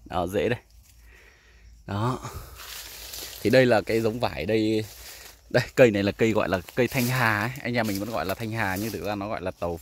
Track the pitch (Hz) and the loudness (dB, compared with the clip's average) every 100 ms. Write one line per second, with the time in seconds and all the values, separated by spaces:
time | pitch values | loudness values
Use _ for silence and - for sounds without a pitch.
0 | - 90 87 98 92 120 - - - - | -6 -4 -2 0 0 -2 -8 -20 -20 -20
1 | - - - _ - - - - - 101 | -20 -20 -20 _ -20 -20 -20 -18 -6 -2
2 | 120 127 - - - - - - - - | -2 -4 -8 -12 -14 -16 -16 -14 -14 -16
3 | - - - - 107 127 127 107 - 113 | -14 -12 -12 -2 4 6 8 4 4 0
4 | 110 120 107 73 87 110 107 110 107 - | 0 0 -4 -4 0 2 2 0 -2 -10
5 | - - - - - 120 - - 123 101 | -18 -18 -20 -20 -2 0 2 6 6 6
6 | 98 - 113 104 - 90 - - 120 135 | 2 2 2 2 2 -2 -2 -2 0 0
7 | 123 131 113 104 117 127 120 120 110 98 | 0 2 2 2 -2 -4 -4 -2 0 -2
8 | 107 107 87 98 113 113 98 95 110 98 | -4 -4 -4 -4 -4 -2 -2 -2 -4 -4
9 | 92 104 104 104 92 - 87 85 | -4 -4 -6 -6 -6 -6 -4 -6